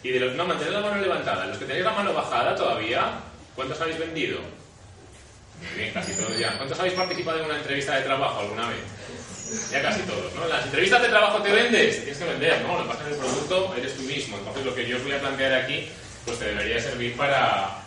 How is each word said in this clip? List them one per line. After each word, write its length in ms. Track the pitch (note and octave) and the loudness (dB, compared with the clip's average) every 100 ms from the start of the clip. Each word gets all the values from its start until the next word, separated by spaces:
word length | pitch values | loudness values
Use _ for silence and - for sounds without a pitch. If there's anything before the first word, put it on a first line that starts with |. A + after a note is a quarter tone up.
Y 60 | B2+ | 0
de 100 | B2+ | 2
los, 140 | B2+ C#3+ | 2 0
no, 100 | F3+ | 0
mantened 240 | D3 D#3+ | 0 0
la 100 | G3+ | 0
mano 200 | G#3 G3+ | 0 0
levantada. 460 | F#3 E3 C#3 A#2 - | 0 0 0 -2 -2
Los 120 | - | -6
que 60 | |
tenéis 200 | C3+ E3+ | -4 0
la 80 | F#3 | 0
mano 200 | G3+ G3 | 2 0
bajada 420 | D3+ - C#3 C3+ | 0 0 2 2
todavía, 640 | - C3+ D3+ E3 E3+ - - - - - - | 2 0 0 0 0 0 -2 -12 -18 -16 -8
¿cuántos 240 | C#3 - | -6 -2
habéis 180 | D#3+ D#3+ | -4 -2
vendido? 400 | D#3+ D#3 - - - - - - - - - - - - - - | -4 -2 -2 -4 -8 -14 -20 -20 -20 -20 -20 -20 -20 -20 -20 -14
Muy 220 | - - | -10 -6
bien, 160 | - | -4
casi 180 | - - | -4 -4
todos 240 | - - - | -2 -2 0
ya. 200 | - - | 0 -2
¿Cuántos 200 | C3+ D#3+ | -4 0
habéis 160 | F#3 | 0
participado 440 | F3+ F3+ F#3 D#3+ D#3+ | 2 0 0 -2 -2
en 80 | D#3 | -2
una 100 | D3+ | -4
entrevista 400 | C#3 C#3 C3+ C#3 | -2 -2 0 0
de 60 | |
trabajo 380 | C#3 - - - | 2 2 2 0
alguna 280 | - G#3+ A#3 | -4 -2 -4
vez? 120 | - - - - - - - A3+ A3 - | -4 -8 -12 -14 -14 -14 -12 -8 -6 -2
Ya 80 | F#3+ | 0
casi 220 | - G3 | 2 0
todos, 320 | F3+ E3+ - | -2 -4 -4
¿no? 120 | E3 E3+ | -2 0
Las 180 | - - | 0 0
entrevistas 340 | C#3+ F#3+ B3 | 2 8 8
de 80 | A#3 | 8
trabajo 320 | G#3+ G#3 G#3 | 6 6 4
te 100 | G3+ | 4
vendes, 440 | G#3+ A#3+ G#3+ - - | 6 6 6 6 4
te 60 | |
tienes 160 | - - | -4 -4
que 60 | |
vender, 360 | E3+ - D#3+ - | -4 2 4 4
¿no? 140 | E3 F3 | 2 -2
Lo 60 | |
que 60 | F3+ | -2
pasa 100 | - | -4
es 60 | - | -4
que 80 | |
el 60 | - | -4
producto 540 | B2+ C#3+ - F#3 - B2+ | -2 -2 2 2 2 -2
eres 180 | - - | -4 -6
tú 60 | |
mismo. 340 | C3 D3 B2 G#2 | -4 -4 -4 -8
Entonces, 300 | G2 C#3 C3 | -6 -4 -2
lo 80 | |
que 120 | B2 A#2+ | -2 -2
yo 100 | B2 | -2
os 60 | |
voy 80 | C#3 | -2
a 80 | C#3+ | -2
plantear 340 | C3+ C3 C3+ | -2 0 2
aquí, 340 | C3 C3 A2+ - - - - A#2+ | 2 2 -4 -6 -12 -14 -12 -6
pues 120 | A#2 | -4
te 60 | G#2 | -2
debería 320 | G2+ - A#2 | -2 0 0
servir 340 | - B2 A#2+ A#2+ | -2 -4 -4 0
para 680 | C#3+ C#3 A#2+ - F2 - | 2 4 4 2 0 -6